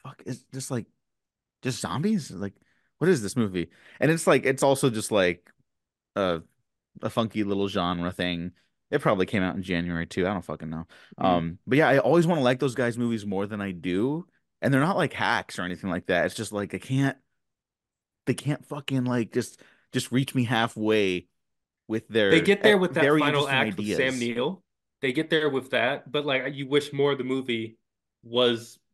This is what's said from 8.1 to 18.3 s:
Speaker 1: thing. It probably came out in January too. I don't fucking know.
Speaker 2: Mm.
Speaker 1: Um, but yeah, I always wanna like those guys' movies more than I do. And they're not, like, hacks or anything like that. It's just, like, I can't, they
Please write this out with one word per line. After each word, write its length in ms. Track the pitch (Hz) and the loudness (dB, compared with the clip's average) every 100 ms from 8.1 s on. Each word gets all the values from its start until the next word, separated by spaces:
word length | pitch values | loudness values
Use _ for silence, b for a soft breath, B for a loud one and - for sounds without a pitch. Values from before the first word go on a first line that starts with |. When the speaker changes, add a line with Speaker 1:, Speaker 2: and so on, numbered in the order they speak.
Speaker 1:
thing. 420 | 90 90 87 87 - _ _ - | -4 -4 -4 -8 -12 _ _ -4
It 120 | 143 | -2
probably 240 | 135 101 92 | 0 2 2
came 160 | 104 | 2
out 120 | 92 | 0
in 80 | - | -2
January 440 | 90 85 87 85 85 | -4 -4 -2 -4 -4
too. 200 | - 92 | -2 -2
I 60 | |
don't 120 | 101 | -2
fucking 260 | - 78 80 | -6 -10 -8
know. 160 | 80 82 B B - | -10 -10 B B -2
Speaker 2:
Mm. 40 | |
Speaker 1:
Um, 340 | 95 87 82 87 - | 2 2 0 -6 -2
but 120 | 131 | 2
yeah, 100 | 147 | 4
I 100 | 135 | 4
always 280 | 123 165 165 | 4 4 4
wanna 140 | 170 | 2
like 180 | 123 131 | 2 2
those 140 | 143 | -2
guys' 240 | 120 120 117 | -2 -2 -2
movies 260 | 120 113 104 | -2 -2 -4
more 200 | 95 101 | -4 -4
than 140 | 104 | -6
I 100 | 98 | -8
do. 540 | 90 90 90 127 156 - _ _ - | -6 -2 0 0 -2 -8 _ _ -4
And 100 | 120 | 0
they're 60 | 131 | 2
not, 160 | 156 196 | 2 2
like, 160 | 151 | -2
hacks 460 | - 101 110 - - | 0 0 0 -2 -8
or 20 | |
anything 280 | 90 90 98 | -8 -6 -4
like 160 | 87 - | -4 0
that. 200 | 87 85 | 2 2
It's 80 | |
just, 160 | - 107 | -2 -6
like, 220 | 104 98 | -6 -6
I 40 | 95 | -8
can't, 380 | - 131 139 - _ _ _ _ _ _ _ _ _ _ | -4 0 0 -2 _ _ _ _ _ _ _ _ _ _
they 80 | - | -4